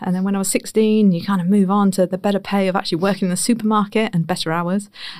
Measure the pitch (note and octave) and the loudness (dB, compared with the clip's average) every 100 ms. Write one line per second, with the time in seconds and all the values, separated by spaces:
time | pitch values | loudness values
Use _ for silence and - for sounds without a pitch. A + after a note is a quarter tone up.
0 | F#3 F#3 G3 G3 F#3+ - - A3 G#3+ G#3+ | -4 -2 0 -2 -2 -4 -2 0 2 4
1 | G3+ E3+ G3+ G3 F3 G#3 F#3+ G#3 G3 F3+ | 4 2 0 0 2 4 4 4 2 2
2 | F3 F#3 G#3 G3 - G3+ F#3+ F#3+ - E3 | 0 0 -2 -2 -2 0 0 -2 -2 -2
3 | G3 G3 F#3 F#3 - A#3 G#3+ G#3+ G3+ G#3+ | 0 0 -2 0 0 0 0 0 0 -2
4 | A3 E3+ E3 F3 D#3+ E3 E3+ G3+ G3+ - | 0 -2 -2 -4 -2 -2 -2 -4 -6 -14
5 | - | -16